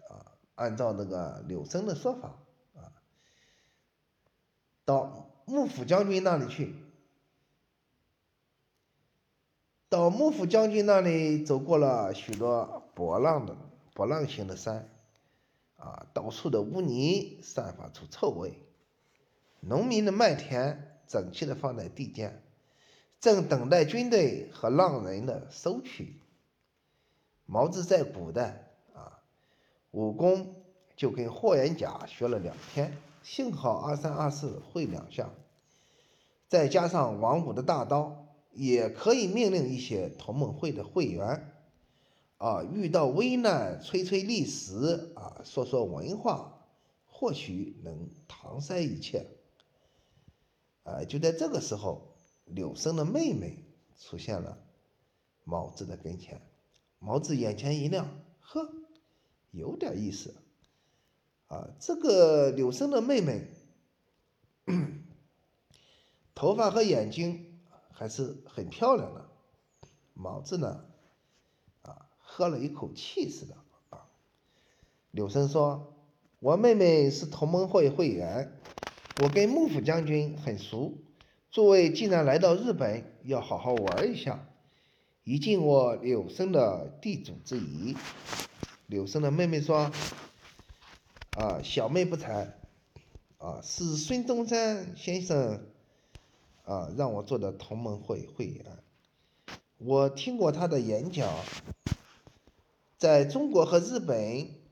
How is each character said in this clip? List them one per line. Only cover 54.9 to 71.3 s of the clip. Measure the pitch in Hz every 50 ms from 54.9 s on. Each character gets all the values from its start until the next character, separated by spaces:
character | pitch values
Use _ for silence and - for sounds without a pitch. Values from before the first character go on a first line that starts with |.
| _ _ _ _ _ _ _ _ _ _ _
毛 | 82 85 85 82 -
子 | - - -
的 | - 87
跟 | 87 - 82 82 76
前， | - - - - - _ _ _ _ _ _ _ _ _ _ _
毛 | - 104 110 143
子 | 147 - 156
眼 | 127 117 107 104
前 | 101 123 143 147 151
一 | 139 151
亮， | 185 185 147 143 - - - - _ _
呵， | _ - - 302 320 311 320 320 320 - _ _ _ _ _ _ _ _ _ _ _ _ -
有 | 87 78 78 -
点 | - - - - 98 107
意 | 98
思。 | 90 - - - - - _ _ _ _ _ _ _ _ _ _ _ _ _ _ _ _ _ _ _ _ _
啊， | - - - - - - -
这 | - - 349
个 | 339 330 302 208 185 170 160 156 147 143 135
柳 | 127 131 131 123 123
生 | - 277 285
的 | 285 247 233
妹 | 247 285 247
妹， | 185 147 120 104 - - - - - _ _ _ _ _ _ _ _ _ _ _ _ _ _ _ _ _ _ _ _
<clears throat> | - 185 175 147 143 143 147 156 - - - _ _ _ _ _ _ _ _ _ _ _ _ _ _ _ _ _ _ _ _ _ _ _
头 | - - 160 208
发 | 220 226 202
和 | 185 226 226
眼 | 208 165 - - 107
睛 | 110 - 170 170 170 - - - - - - _ - - _ _ _
还 | - 117 110
是 | - - 135 123 - - -
很 | - - - 98 87
漂 | - - 220 247 269
亮 | 214 117 - -
的。 | - - - - _ _ _ _ _ _ _ _ _ - - _ _ _ _ _
毛 | - 92 90 95 101
子 | - - -
呢， | 175 143 110 - - - - - _ _ _ _ _ _ _